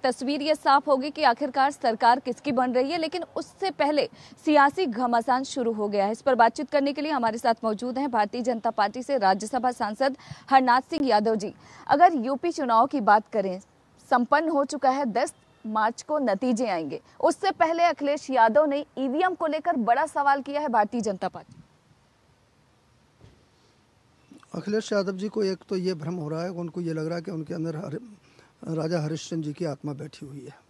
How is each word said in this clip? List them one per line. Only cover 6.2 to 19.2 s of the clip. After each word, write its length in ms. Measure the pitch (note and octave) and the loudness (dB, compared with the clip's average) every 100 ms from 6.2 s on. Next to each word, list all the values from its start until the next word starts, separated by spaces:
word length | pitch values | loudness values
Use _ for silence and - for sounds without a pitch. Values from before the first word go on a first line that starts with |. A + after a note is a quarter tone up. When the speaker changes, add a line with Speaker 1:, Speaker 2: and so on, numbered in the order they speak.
Speaker 1:
पर 140 | - B3 | 0 4
बातचीत 340 | A#3 A#3 C#4+ | 4 4 -2
करने 240 | D4 C#4 | 0 0
के 80 | D4 | -2
लिए 100 | D4+ | -2
हमारे 260 | C#4+ A3+ A3+ | 0 -2 0
साथ 160 | A#3 A3+ | -2 0
मौजूद 340 | A3+ G#3+ B3 B3 | -2 -4 -4 -4
हैं 140 | C#4 | -2
भारतीय 300 | A#3 G#3 B3 | 0 -2 -2
जनता 280 | A#3+ A3+ A3+ | -2 -2 -2
पार्टी 340 | A3 G#3 A#3+ | 0 -2 -2
से 140 | B3 C4+ | -4 0
राज्यसभा 540 | G3 F#3+ G#3 C4 B3 | 2 2 -2 -2 -2
सांसद 460 | A#3+ G#3+ G#3+ C4+ C4+ - - - | -2 -6 0 -2 -2 -14 -20 2
हरनाथ 320 | C4+ B3+ B3 | 4 6 2
सिंह 260 | - E4 C4+ | 2 -2 2
यादव 280 | G#3+ G#3+ A3 | 2 2 0
जी। 180 | G3 - - - - | -4 -10 -20 -20 0
अगर 260 | C#4+ F4+ | 6 6
यूपी 380 | D#4+ A#3 C#4 F4 | 6 -2 -2 -4
चुनाव 340 | E4 C4 A3+ C#4 | -4 2 4 4
की 160 | C#4+ | 2
बात 220 | G#3+ G#3 - | 4 4 4
करें, 280 | A3+ G3 F#3 - _ _ _ - | -4 -4 -6 -14 _ _ _ 0
संपन्न 400 | B3 B3 D4 D#4+ | 0 4 2 2
हो 160 | D4+ C#4 | 0 -2
चुका 240 | D4 C4 | 0 0
है, 160 | C4 C#4 | 0 -2
दस 280 | G#3 D#4 - _ _ A3 | -2 -4 -6 _ _ -6
मार्च 340 | G#3+ A3 A#3+ | -2 -2 -2
को 180 | - D4+ | -4 -2
नतीजे 480 | B3+ F#3+ B3+ A3 A#3+ | 0 0 0 0 0
आएंगे, 340 | F3 D#3 - _ _ | -2 -4 -10 _ _
उससे 320 | D#4 - G4 | 0 0 -2
पहले 320 | - E4 E4+ | 0 0 4
अखिलेश 460 | E4+ D4+ C#4+ D4 - | 2 2 -2 -4 -2
यादव 360 | B3+ A3+ B3+ D#4 | 4 4 6 2
ने 200 | C#4 D4 - | 0 -6 -6
ईवीएम 380 | C4 C#4+ | -4 0